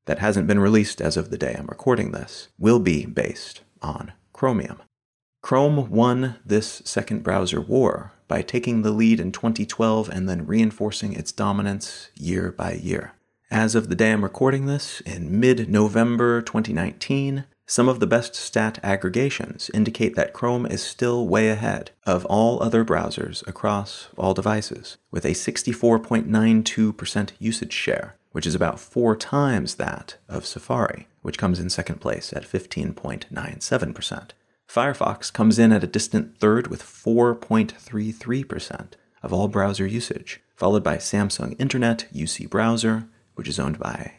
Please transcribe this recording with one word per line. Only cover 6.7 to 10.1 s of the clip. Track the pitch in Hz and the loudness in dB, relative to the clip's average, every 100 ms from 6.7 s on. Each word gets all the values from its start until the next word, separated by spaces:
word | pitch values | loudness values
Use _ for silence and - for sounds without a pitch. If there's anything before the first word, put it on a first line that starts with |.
| - | -8
second | - - - 107 | -6 -4 -4 -4
browser | - 95 90 - | 0 0 0 -2
war | - 131 117 - - - - | 0 2 4 0 -8 -20 -4
by | 87 | -4
taking | - 123 123 117 | -2 -2 0 2
the | 107 | 2
lead | 107 113 113 | 4 6 4
in | 90 | 2
twenty | - 117 113 104 | -2 -2 -2 -4
twelve | - 113 110 | 0 2 2
and | 107 | 0